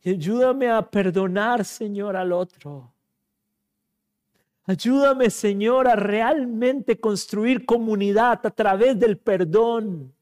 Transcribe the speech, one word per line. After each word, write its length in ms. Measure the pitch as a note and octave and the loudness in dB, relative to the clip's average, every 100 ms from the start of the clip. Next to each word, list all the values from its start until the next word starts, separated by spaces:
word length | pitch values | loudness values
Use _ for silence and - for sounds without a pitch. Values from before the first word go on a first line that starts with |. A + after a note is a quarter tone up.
Y 100 | F#3 | -4
ayúdame 580 | F#3 D#3 A#3 B3+ C4 B3 | -4 -2 0 0 2 0
a 120 | A3+ | 0
perdonar, 800 | - G3+ F#3+ F3 F#3+ F#3 G#3+ A#3+ | 0 0 0 0 -2 -2 0 -2
Señor, 520 | F#3+ - A3 G3+ G#3 F#3+ | -4 -8 -8 -6 -6 -4
al 160 | F3+ | -2
otro. 600 | F3 F3+ _ D3 C#3+ A#2+ _ _ _ _ _ _ _ _ _ _ _ _ _ _ _ _ _ - | -2 -4 _ -18 -18 -20 _ _ _ _ _ _ _ _ _ _ _ _ _ _ _ _ _ -6
Ayúdame, 600 | F#3 A3+ C4+ C#4 C4 A#3+ | -2 2 4 4 4 2
Señor, 580 | - G#3 G3 G#3+ B3+ B3+ | 2 -2 0 2 2 4
a 80 | G#3+ | 2
realmente 1040 | G3+ G#3 A3+ D#4 B3 A3+ B3 C#4 A3+ A3+ | 2 0 0 0 -2 -2 -2 -2 -2 -2
construir 680 | A3 G3+ - G3+ A3+ B3+ - | -2 -4 -4 -4 0 0 0
comunidad 800 | A#3+ A3+ G#3+ G3+ G3+ A#3+ A3+ G#3+ | -2 0 -2 0 2 2 0 -4
a 60 | |
través 480 | - G#3 F#3+ B3 A#3 | -2 0 4 2 4
del 180 | A3+ G3+ | 2 0
perdón. 960 | - F#3+ F3 G3 A3+ A#3 A3 E3+ C3 _ | -2 0 2 2 2 0 -4 -8 -12 _